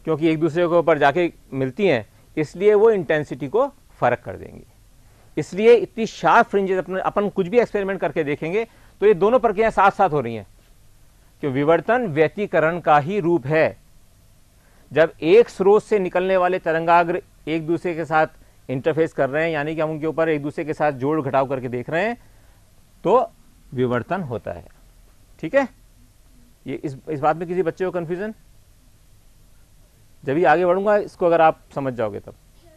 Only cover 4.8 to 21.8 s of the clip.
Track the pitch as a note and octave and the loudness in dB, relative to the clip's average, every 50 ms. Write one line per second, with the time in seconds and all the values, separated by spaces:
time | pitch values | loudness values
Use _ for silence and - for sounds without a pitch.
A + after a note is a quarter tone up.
4.8 | _ _ _ _ - _ _ _ _ - - - D3+ - - F#3 G#3+ A3+ A#3+ A3 | _ _ _ _ -20 _ _ _ _ -12 -8 -8 -8 -8 -4 2 6 6 6 6
5.8 | F3+ - - A3 A3+ G3 - - - D#3+ E3+ A3+ A3 - - G3 G3 F#3 F#3+ F#3 | 4 -2 -6 -8 -8 -8 -8 -2 0 4 4 4 4 2 0 -2 -2 0 -2 -4
6.8 | D#3+ F3 F#3 F#3+ - D3+ - G#3 G#3 G3 - - F#3+ E3+ G3+ A#3+ A3 - - G#3 | -4 -6 -6 -4 -4 -2 -2 -2 -4 -2 -2 -4 -4 0 2 2 2 2 -2 -4
7.8 | G3 F#3+ G3 F3 - A3 - F3 D#3 C#3 D3 - D#3+ D#3+ F3+ G#3+ A3+ - _ _ | -4 -4 -6 -4 -4 -4 -2 -2 -2 -2 -4 -4 -6 -6 -4 -4 -6 -6 _ _
8.8 | _ - _ - F#3+ G#3+ G#3+ D#3+ F#3 G#3+ B3 B3+ - A3+ G3 F#3+ A3+ A3 - - | _ -20 _ 0 4 4 4 4 4 2 2 2 2 2 0 2 0 0 2 4
9.8 | F#3+ G3 - - G3 F3+ D3+ D3 A#2+ A#2+ A#2 A2 G2 - - _ _ _ _ _ | 4 4 4 4 0 2 2 0 -4 -4 -8 -10 -12 -14 -20 _ _ _ _ _
10.8 | _ - _ _ _ _ _ _ _ _ _ - - D3 B2+ C3+ C#3+ D3+ E3+ E3 | _ -20 _ _ _ _ _ _ _ _ _ -8 -6 -4 -2 0 2 2 2 2
11.8 | D3+ - A3+ B3+ B3 G3 C#3 D3+ D#3 D3+ - G3 G#3 - - E3 D3+ D#3+ F3 F3 | 2 0 -2 0 0 -2 0 0 0 0 0 -4 -8 -2 0 0 0 0 -2 -2
12.8 | - E3+ D3+ D3 C#3 D#3+ G3+ G#3 D3+ E3 F3 E3 A#2+ C3+ D#3 D#3+ D3+ A#2 - - | 0 2 2 2 2 0 -4 -4 -2 0 0 0 -2 0 0 2 2 0 -2 -6
13.8 | _ _ - - _ _ _ _ _ _ _ _ _ _ _ _ _ _ _ _ | _ _ -20 -20 _ _ _ _ _ _ _ _ _ _ _ _ _ _ _ _
14.8 | _ _ A#2+ C#3 D#3+ D#3+ - - D3+ D#3 F#3 A#3 A#3 - - - F#3+ G3 G#3 G#3 | _ _ 0 2 2 2 0 -4 0 4 6 6 6 4 2 0 4 4 4 4
15.8 | - - G#3+ G#3 F#3 F3 - F3+ F#3 F#3+ F#3+ F#3 F3+ F3+ F#3 F#3 - E3+ D#3+ E3 | 4 2 -2 -2 -2 0 -2 -2 0 2 2 2 2 2 0 -2 -2 -2 -2 -2
16.8 | E3 E3 E3+ F3 F3 E3+ F3 F3+ - _ _ _ - D3 D#3 E3 D#3 D3+ E3+ D#3 | 2 4 4 4 4 2 -2 -6 -6 _ _ _ -8 -6 -6 -6 -4 -4 -4 -4
17.8 | - F3+ E3+ D#3 E3 C#3+ D#3+ D#3 D#3+ D#3 - - - _ _ _ _ - B2+ C3+ | -4 -6 -6 -6 -6 -2 0 0 0 0 -4 -14 -20 _ _ _ _ -8 -8 -4
18.8 | - E3 D3 D3+ D#3+ D#3+ - - C#3 B2+ C3 D3+ D#3+ E3+ D#3+ D3 C#3+ D#3 D#3+ D#3 | -2 -2 0 0 0 -2 0 -2 -2 -2 0 -2 -2 -2 -2 -4 -4 -6 -4 -4
19.8 | D#3 D#3 D#3+ D3+ D3 D#3+ C#3+ D#3 D#3+ E3 D#3 D3 C#3 D3 - - D#3+ D3 D3+ - | -4 -4 -4 -6 -6 -6 -2 -2 0 0 0 -2 -4 -8 -8 -8 -8 -8 -4 -2
20.8 | D#3 D3+ C#3+ B2+ B2+ C#3+ D#3 D#3 C#3 C#3 B2+ C3+ C3+ B2+ C#3 C3 B2 B2+ A#2+ B2 | -2 -2 -2 -2 -2 -2 -2 -2 -2 0 0 0 0 0 -2 -6 -6 -6 -8 -8